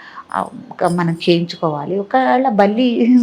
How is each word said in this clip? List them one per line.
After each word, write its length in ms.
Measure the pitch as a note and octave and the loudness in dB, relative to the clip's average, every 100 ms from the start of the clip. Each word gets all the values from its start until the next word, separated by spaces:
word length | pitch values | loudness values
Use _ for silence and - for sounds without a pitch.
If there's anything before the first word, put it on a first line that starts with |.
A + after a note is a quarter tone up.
| - - - | -20 -20 -8
ఆ, 120 | - - - - | -6 -6 -10 -18
ఒక 120 | - | -4
మనం 340 | F3+ F3 E3+ E3 F#3 | -2 0 0 0 0
చేయించుకోవాలి. 720 | E3+ E3+ - E3 D3 D#3 G3 | 0 -2 -4 -4 -4 -4 -6
ఒకవేళ 500 | G3 C4 B3+ B3+ C4 | -2 0 2 2 2
బల్లి 680 | G3+ G3+ G#3+ B3+ A#3 A#3 B3 | 2 2 2 0 2 4 4